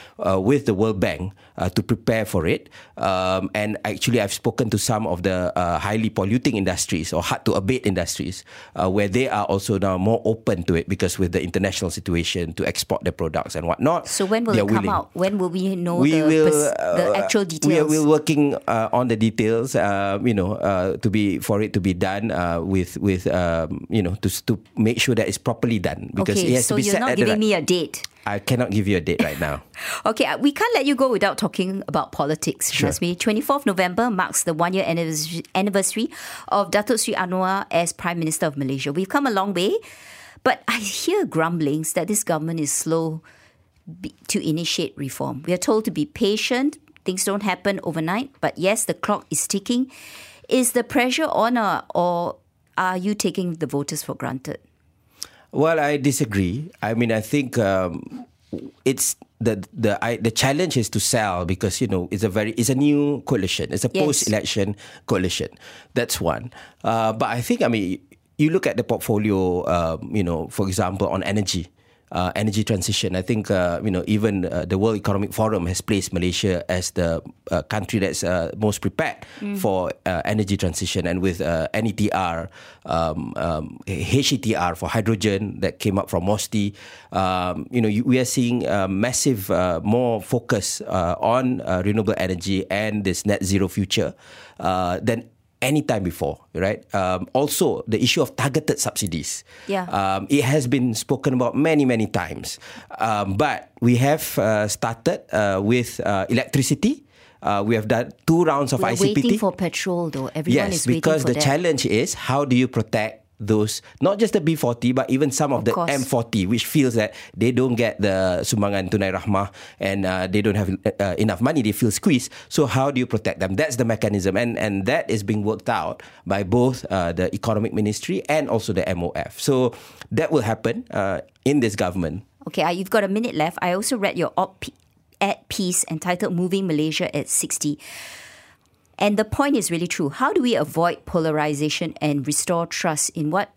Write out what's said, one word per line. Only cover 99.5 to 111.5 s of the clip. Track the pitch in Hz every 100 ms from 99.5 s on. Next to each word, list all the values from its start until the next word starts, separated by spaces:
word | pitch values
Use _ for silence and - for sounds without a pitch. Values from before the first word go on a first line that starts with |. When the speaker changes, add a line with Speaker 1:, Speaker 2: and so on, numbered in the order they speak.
| - -
Speaker 2:
Yeah. | 196 180
Speaker 1:
Um, | 98 95 98 101
it | 143
has | 127 151 123
been | 135 123
spoken | 110 - 131 143
about | 127 120 127
many, | 160 151 131
many | 117 107
times. | 92 82 - - - - - - -
Um, | 113 107 98
but | 95 147 110 - -
we | 120 120
have, | 139 156 - -
uh, | 107 107 107
started, | - 113 117 165 196 -
uh, | - 101 95
with, | 101 123 120 - -
uh, | 98 98
electricity. | 120 - 135 127 139 220 320 _ _ - _
Uh, | - 101 104
we |
have | 113 107
done | 117 123 - -
two | 165
rounds | 156 143 139
of | 127
Speaker 2:
We're | 113
Speaker 1:
I | 117
C | 202 175
P |
T. | 233
Speaker 2:
waiting | 220
for | 196
petrol, | - 175 - 190 175 170
though. | 135 131 156
Everyone | 147 131 95
Speaker 1:
Yes, | 170
Speaker 2:
is | 120
waiting | 165
Speaker 1:
because | 160 156
Speaker 2:
for | 127
Speaker 1:
the | 127
Speaker 2:
that. |
Speaker 1:
challenge | 139